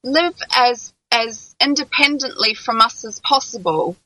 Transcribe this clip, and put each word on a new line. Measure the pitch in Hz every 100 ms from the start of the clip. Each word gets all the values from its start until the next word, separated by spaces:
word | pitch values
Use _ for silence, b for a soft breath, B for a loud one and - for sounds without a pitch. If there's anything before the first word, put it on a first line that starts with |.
live | 247 294 349 - -
as, | 262 247 240 - _ _
as | 233 233 220 - _
independently | 277 285 285 - 285 294 269 - 220
from | 214 - 226
us | 226 - 220
as | 202
possible | - 269 - 220 175 160 160 180